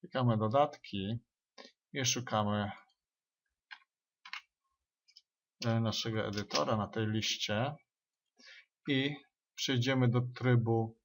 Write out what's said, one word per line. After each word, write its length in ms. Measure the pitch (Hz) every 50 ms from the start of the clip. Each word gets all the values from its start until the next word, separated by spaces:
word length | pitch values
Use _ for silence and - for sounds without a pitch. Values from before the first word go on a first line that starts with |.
Klikamy 360 | - - - 131 127 120 113
dodatki 800 | 107 107 107 107 139 147 147 - - _ - - 98 95 98 117 120 - _ _ _ _ _ _ - - - _ _ _ _ -
i 120 | 143 131
szukamy, 680 | 120 - 131 120 - - 107 104 104 104 104 104 95 92 - - _ _ _ _ _ _ _ _ _ _ _ _ _ _ _ _ _ - - _ _ _ _ _ _ _ _ _ - - - - _ _ _ _ _ _ _ _ _ _ _ _ _ _ - _ _ _ _ _ _ _ _ -
e, 160 | 117 113 113
naszego 460 | 113 110 104 - - 117 110 110 107
edytora 500 | 110 101 104 101 - - 147 151 139 120
na 120 | 107 101 95
tej 180 | - 113 110
liście 680 | 107 107 110 107 - - - - - 107 104 120 143 151 151 _ _ _ _ _ _ _ _ _ _ _ _ - - - - - _ _ _ _ -
i 280 | 143 135 135 143 147 - - _ _ _ _ _ _
przejdziemy 540 | - - - 135 123 120 135 135 131 127 117
do 120 | 110 123 123 123 -
trybu 600 | - 120 127 123 117 107 113 117 113 113 113 - _ _